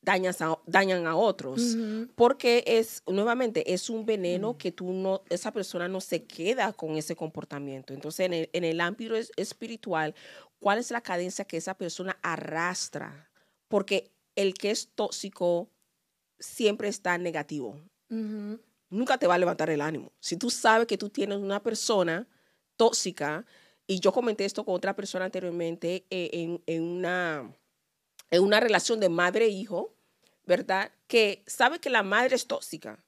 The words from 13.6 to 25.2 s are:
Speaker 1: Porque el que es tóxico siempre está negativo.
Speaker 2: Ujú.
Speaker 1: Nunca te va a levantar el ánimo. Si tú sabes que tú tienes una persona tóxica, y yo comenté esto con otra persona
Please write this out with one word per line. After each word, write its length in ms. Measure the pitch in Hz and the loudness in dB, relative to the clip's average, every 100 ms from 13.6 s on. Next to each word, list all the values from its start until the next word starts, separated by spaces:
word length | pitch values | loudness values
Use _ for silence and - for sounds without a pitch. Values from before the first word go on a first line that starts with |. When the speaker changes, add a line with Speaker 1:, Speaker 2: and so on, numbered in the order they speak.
| _ | _
Speaker 1:
Porque 420 | 208 190 196 - _ _ - | 0 2 -2 -2 _ _ -2
el 200 | 196 185 | -2 0
que 160 | 202 | -2
es 180 | 220 - - | -2 -6 -4
tóxico 760 | 208 - 196 - 175 170 196 _ _ _ _ _ _ _ | -4 -4 -10 -2 0 0 -2 _ _ _ _ _ _ _
siempre 480 | - - 220 208 208 | -16 0 2 2 -4
está 280 | 233 180 175 | -4 -2 -2
negativo. 600 | 175 160 147 151 120 143 160 _ _ | -2 -4 -4 -6 -8 -10 -20 _ _
Speaker 2:
Ujú. 500 | 220 214 214 208 226 _ _ _ | -8 -6 -8 -8 -10 _ _ _
Speaker 1:
Nunca 280 | 190 254 254 | -4 0 4
te 80 | 180 | 4
va 80 | 175 | 4
a 40 | |
levantar 300 | 180 170 156 | 4 2 0
el 120 | 156 | 0
ánimo. 300 | 147 156 - _ | 0 -4 -10 _
Si 180 | - 170 | -8 -4
tú 120 | 240 | -4
sabes 380 | - 233 220 233 | 2 6 6 4
que 100 | 202 | -2
tú 120 | 208 | -4
tienes 280 | - 202 202 | -4 -2 -2
una 240 | 196 196 | -2 -2
persona 680 | 233 220 - 214 170 165 240 _ _ _ _ _ | -2 -2 2 2 2 0 -6 _ _ _ _ _
tóxica, 680 | 226 - 190 175 147 151 - _ _ _ _ | 4 4 -4 -4 -4 -4 -8 _ _ _ _
y 140 | 190 | 2
yo 120 | 190 | 4
comenté 320 | 214 240 214 | 4 0 0
esto 220 | 196 196 208 | -2 -4 -2
con 80 | 180 | -2
otra 200 | 190 202 | -2 -4
persona 300 | 196 185 | -6 -6